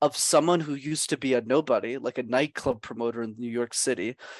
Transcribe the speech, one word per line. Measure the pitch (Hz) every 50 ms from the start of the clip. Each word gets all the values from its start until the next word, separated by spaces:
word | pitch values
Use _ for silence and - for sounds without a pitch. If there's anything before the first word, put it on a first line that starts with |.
of | - 147 -
someone | - - - - 156 151 170 175 170
who | 160 151 143
used | 139 131 147 156 151 - -
to | 156 135
be | 143 131 127
a | 123 113
nobody, | 110 127 147 156 143 123 107 101 113 123 135
like | 113 120 127
a | - 123
nightclub | 113 120 127 147 147 - - - 143 123 110
promoter | - - 123 113 117 117 113 117 113
in | 110 107
New | 110 120 120
York | 117 120 120 117 -
City, | - - 139 127 104 90 110 127 - - - - -